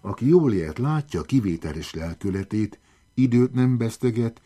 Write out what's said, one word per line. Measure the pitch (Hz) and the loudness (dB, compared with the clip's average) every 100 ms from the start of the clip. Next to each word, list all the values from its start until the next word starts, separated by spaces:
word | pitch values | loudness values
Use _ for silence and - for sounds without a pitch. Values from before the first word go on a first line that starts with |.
Aki | 98 - 123 | -10 -2 4
jól | 180 147 | 6 6
élt, | 95 80 78 | 0 -2 -4
látja | 131 156 147 85 | -2 -2 -4 -6
a | |
kivételes | - 135 101 82 80 76 80 | 0 0 2 -2 -6 -8 -10
lelkületét, | 80 82 85 101 95 95 107 104 - _ _ _ | -8 -10 -8 -6 -6 -4 -4 -4 -6 _ _ _
időt | - 131 120 127 | 0 2 4 2
nem | 123 127 123 | 2 0 2
veszteget, | 113 - 127 113 117 - | -2 -2 -2 0 -2 -4